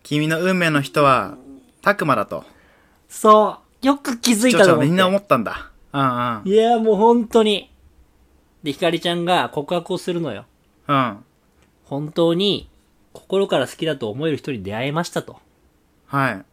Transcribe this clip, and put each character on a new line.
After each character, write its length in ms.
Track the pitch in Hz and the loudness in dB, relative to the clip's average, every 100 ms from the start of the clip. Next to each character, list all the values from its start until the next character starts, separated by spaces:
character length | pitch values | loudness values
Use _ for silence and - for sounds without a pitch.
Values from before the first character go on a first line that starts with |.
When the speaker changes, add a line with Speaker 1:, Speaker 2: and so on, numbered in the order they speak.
Speaker 1:
君 260 | - 147 156 | -4 -2 -2
の 140 | 160 | -2
運 160 | 185 185 | 0 0
命 140 | 170 | 0
の 100 | 147 | 0
人 220 | 139 160 | -2 2
は、 340 | 143 127 95 - - - _ _ | 4 2 0 -12 -20 -20 _ _
た 100 | - | -2
く 140 | 202 160 | -2 0
ま 80 | 120 | -2
だ 100 | 98 | -2
と。 200 | 80 - _ _ _ _ _ _ | -8 -12 _ _ _ _ _ _
Speaker 2:
そ 500 | - 220 214 208 165 _ _ | 0 6 6 4 -2 _ _
う。 20 | 262 | -2
よ 120 | 277 | 0
く 200 | - 233 | -4 -4
気 140 | 240 | -2
づ 180 | 214 247 | 2 2
い 40 | |
た 120 | 196 190 | 6 6
と 80 | |
思 40 | 120 | 6
っ 20 | |
て。 60 | 139 | 2
Speaker 1:
視 0 | |
聴 0 | |
者 0 | |
み 40 | |
ん 60 | 180 | 2
な 120 | 185 | 2
思 100 | 196 | 0
っ 40 | |
た 140 | - 131 | 0 0
ん 60 | |
だ。 260 | 92 - - _ _ | 0 -8 -14 _ _
う 80 | 143 | -2
ん 20 | |
う 400 | 135 123 123 110 185 | -2 0 -4 -4 0
ん。 20 | |
Speaker 2:
い 80 | 214 | 2
や、 240 | 226 233 | 4 2
も 140 | 220 | 2
う 20 | 196 | 2
本 320 | 226 240 220 | 4 2 2
当 160 | 226 | 2
に。 280 | 214 202 - _ _ _ _ _ _ _ _ _ | 2 -2 -6 _ _ _ _ _ _ _ _ _
で、 100 | 151 | -10
ひ 60 | 135 | -2
か 100 | 170 | -2
り 100 | 170 | 0
ち 80 | 170 | -4
ゃ 80 | 175 | -4
ん 80 | |
が 260 | 170 175 120 | 0 0 -2
告 220 | - 147 | -6 -4
白 220 | 175 170 | -6 -4
を 40 | 180 | -8
す 120 | - | -6
る 80 | 170 | -6
の 120 | 156 | -6
よ。 120 | 101 - _ _ _ - | -10 -16 _ _ _ -2
Speaker 1:
う 60 | 139 | 0
ん。 280 | 123 101 _ _ _ _ _ _ | 0 -6 _ _ _ _ _ _
Speaker 2:
本 280 | _ 143 151 | _ -10 -6
当 220 | 175 170 | 0 0
に、 380 | 170 202 160 - _ _ _ _ | 2 -2 -4 -8 _ _ _ _
心 360 | - _ 190 190 | -20 _ -4 0
か 120 | 165 | -2
ら 80 | 123 | -2
好 80 | - | -6
き 100 | 160 | -6
だ 120 | 139 | -4
と 120 | 117 | -6
思 180 | 120 160 | -6 -4
え 40 | |
る 60 | 139 | -4
人 140 | - | -6
に 120 | 123 | -10
出 100 | 95 | -8
会 140 | 107 135 | -6 -4
え 40 | |
ま 120 | 151 | -4
し 80 | 175 | -6
た 100 | 165 | -8
と。 160 | - - _ _ _ _ _ _ _ | -10 -20 _ _ _ _ _ _ _
Speaker 1:
は 240 | 139 131 | -2 -2
い。 140 | 98 - | -4 -12